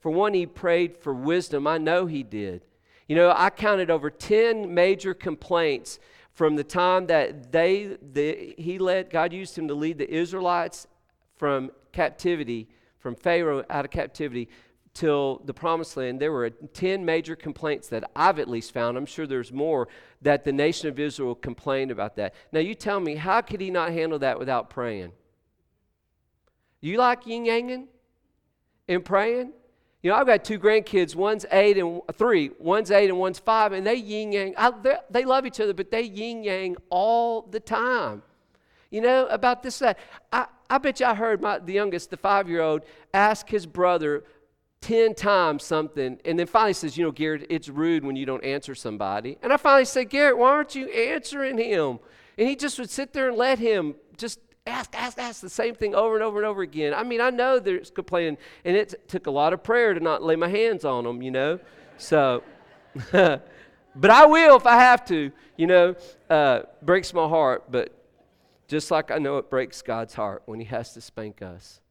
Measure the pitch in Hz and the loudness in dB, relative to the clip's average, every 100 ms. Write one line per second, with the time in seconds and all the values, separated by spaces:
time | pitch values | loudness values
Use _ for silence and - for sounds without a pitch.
0 | 165 160 208 202 175 - 185 170 175 170 | -2 0 0 0 -4 -6 0 0 0 -6
1 | - 131 135 175 175 147 147 160 156 175 | -8 -6 -2 -2 -2 -4 -2 -2 0 0
2 | 180 151 120 104 101 87 _ _ _ _ | 0 -6 -8 -8 -8 -10 _ _ _ _
3 | _ 156 175 175 185 196 214 202 175 160 | _ 4 6 6 2 0 0 0 0 -2
4 | 147 - - 214 233 220 202 175 180 190 | -2 -10 0 2 2 0 -2 2 2 2
5 | 196 180 - 151 - 170 160 139 - - | -2 -8 -8 -10 -2 0 0 -2 -6 -20
6 | _ _ _ _ 160 151 143 180 180 185 | _ _ _ _ 0 0 -4 0 2 2
7 | 180 160 139 151 - 165 170 196 208 - | 2 0 0 -6 -4 0 2 0 -4 -14
8 | 143 135 147 156 - - 165 185 185 190 | -10 -4 -4 -4 -12 -12 -10 -4 -2 -2
9 | 180 165 170 175 190 - 160 147 156 165 | -2 -2 -2 -4 -12 -10 -6 -4 -4 -4
10 | 151 160 170 190 185 175 165 - - _ | -6 -4 -4 -4 -2 -2 -4 -10 -20 _
11 | _ _ _ _ 147 139 131 - _ - | _ _ _ _ -2 -2 -4 -14 _ -4
12 | 151 - 185 170 131 120 110 _ _ _ | -4 -2 -4 -4 -4 -8 -10 _ _ _
13 | 131 120 - 170 165 139 - 143 139 170 | -12 -6 0 0 0 -4 -4 -6 -6 -6
14 | 135 - 147 123 120 _ _ _ _ - | -8 -8 -8 -8 -10 _ _ _ _ -4
15 | 165 147 139 131 139 135 170 165 160 - | 0 0 0 -4 -10 -8 -4 -4 -4 -6
16 | 127 127 147 147 117 113 147 - 185 196 | -6 -4 -4 -2 -6 -8 -20 -6 -4 -2
17 | 175 165 160 160 - 143 156 143 - 113 | -2 -2 -2 -12 -12 -8 -6 -6 -6 -10
18 | - - 156 151 143 117 117 - 117 123 | -10 0 2 2 -4 -6 -8 -4 -4 -4
19 | 143 - 156 131 120 127 151 151 117 - | -10 -10 -8 -6 -8 -6 -2 -2 -4 -10
20 | - _ 139 143 - 139 147 170 160 135 | -20 _ 0 0 0 0 0 -2 -8 -6
21 | 147 - 131 120 - 117 - 135 135 110 | -8 -6 -6 -6 -10 -10 -4 -4 -4 -6
22 | 104 - 101 - _ 156 170 214 208 202 | -8 -6 -8 -8 _ -4 -4 -6 -4 -4
23 | 175 151 170 208 - 208 190 185 165 165 | -4 -6 -2 -2 -2 -8 -4 -4 -2 -2
24 | 160 151 135 - 127 123 110 - 120 107 | -4 -2 -2 -2 -4 -4 -6 -8 -8 -8
25 | 87 90 _ _ _ _ _ _ _ _ | -12 -18 _ _ _ _ _ _ _ _
26 | _ _ _ _ _ _ _ _ 147 208 | _ _ _ _ _ _ _ _ -6 0
27 | 247 247 233 233 233 226 247 254 262 _ | 0 0 -6 -6 -2 -2 -2 -10 -14 _
28 | _ _ _ _ _ _ _ _ - 180 | _ _ _ _ _ _ _ _ -4 -4
29 | 180 196 220 240 254 - _ _ _ _ | 0 0 0 -2 -6 -12 _ _ _ _
30 | 175 208 269 214 - 214 190 220 208 202 | 0 2 4 2 2 0 2 2 2 0
31 | 170 147 196 214 - 190 208 196 170 170 | 0 -2 -2 -2 0 4 6 4 0 -4
32 | - 160 233 202 143 - 160 202 190 196 | -10 -2 2 2 0 -6 0 0 4 4
33 | 202 185 185 185 - 220 214 196 196 247 | 4 2 -2 -2 0 2 2 0 -2 -2
34 | 208 214 214 202 196 190 226 226 220 285 | -2 -6 -4 -4 -4 0 0 2 -2 -2
35 | - 214 262 262 262 - 214 185 190 226 | -2 -4 2 0 0 -4 -4 -4 -4 -4
36 | 240 196 220 233 208 185 190 180 _ 180 | -6 -8 -10 -8 -6 -4 -4 -8 _ -2
37 | 208 233 233 226 208 208 - 220 240 247 | 2 2 0 -4 -6 -12 -6 -2 0 -2
38 | 147 104 - _ _ _ _ _ _ 208 | -2 -8 -16 _ _ _ _ _ _ -2
39 | 233 262 262 220 247 247 254 - 254 196 | 2 2 2 0 0 0 -6 -2 -2 -2
40 | - - _ 240 254 _ _ 269 269 - | -10 -20 _ -4 -4 _ _ 0 0 0
41 | 247 208 226 208 208 202 175 196 208 175 | 0 0 0 0 -2 -4 -2 -2 -2 -4
42 | - 180 196 196 190 170 160 156 - - | -8 -6 0 0 0 0 0 0 -4 -20
43 | _ 196 208 214 - 214 165 165 180 175 | _ 2 4 2 -2 -6 -4 0 2 2
44 | 151 147 - _ _ _ _ _ - 226 | 0 -4 -6 _ _ _ _ _ -2 2
45 | 226 220 196 202 170 147 - 160 156 147 | 2 2 2 4 2 0 -2 -2 -2 -4
46 | 131 131 - 165 175 226 220 190 160 135 | -6 -6 -4 -2 2 2 2 0 -6 -4
47 | 165 143 156 156 143 160 - 139 165 165 | -4 -2 -4 -4 -6 -8 -8 -4 0 0
48 | 139 135 135 131 135 139 - 127 - 107 | -2 -6 -6 -6 -6 -6 -8 -12 -10 -6
49 | 98 101 117 143 - 277 294 277 254 269 | -4 -4 -6 -10 -2 0 6 4 4 -2
50 | 247 277 294 240 240 294 294 277 262 - | -4 2 2 4 4 4 0 -8 -8 -4
51 | 233 311 - 285 269 254 233 196 147 120 | -2 -4 -8 -6 -4 -2 -2 0 -2 -4
52 | _ _ _ - 233 277 285 - 240 - | _ _ _ -2 -2 -2 -6 -6 -10 -8
53 | 277 302 262 233 247 262 233 208 156 147 | -8 -2 -2 0 0 2 2 0 -2 -8
54 | _ - 233 - _ _ - 240 233 220 | _ -14 -12 -12 _ _ -10 -10 -10 -8
55 | 247 - 247 226 185 - 226 233 208 196 | -8 -8 -10 -10 -14 -4 -4 -2 -2 0
56 | 226 220 220 208 214 196 175 151 151 147 | 2 0 -2 -2 -4 -4 -6 -4 -4 -2
57 | 240 233 247 247 254 262 196 180 - - | -4 0 0 0 2 2 0 -4 -6 -12
58 | 180 180 165 147 - - - 185 208 - | -4 -2 -2 -4 -12 -10 0 0 0 -6
59 | _ 185 - 139 151 180 - 233 233 175 | _ -8 -4 0 2 0 0 2 2 2
60 | 165 151 160 160 170 202 226 196 151 127 | 0 0 0 0 2 0 0 0 -2 -2
61 | 120 120 127 127 139 175 - - - - | -4 -6 -4 -2 -2 -2 -8 -20 -20 -20
62 | - 160 135 123 - - _ - _ 139 | 0 2 4 2 -4 -20 _ -20 _ -16
63 | 120 185 180 139 - - - _ _ - | 0 4 4 4 -6 -20 -20 _ _ 0
64 | 175 226 302 311 320 269 247 240 254 247 | 8 10 12 10 10 10 10 8 8 6
65 | - 170 143 - _ - 165 180 175 180 | 4 -2 -2 -8 _ -2 4 6 6 2
66 | - - _ 160 143 123 - - 151 185 | -14 -20 _ 2 4 2 -2 -12 0 0
67 | - 180 160 160 143 123 - 123 98 _ | 2 -2 0 2 2 0 -2 -4 -4 _
68 | _ _ _ _ _ _ _ 151 - 160 | _ _ _ _ _ _ _ -6 0 -2
69 | 160 143 143 139 - 131 127 - - 113 | 0 -4 -2 -4 -4 -4 -4 -8 -8 -8
70 | 113 - 107 98 - 110 113 117 117 - | -8 -8 -8 -8 -14 -14 -10 -10 -10 -16
71 | - - 107 101 95 87 - - _ | -18 -14 -14 -14 -16 -16 -20 -20 _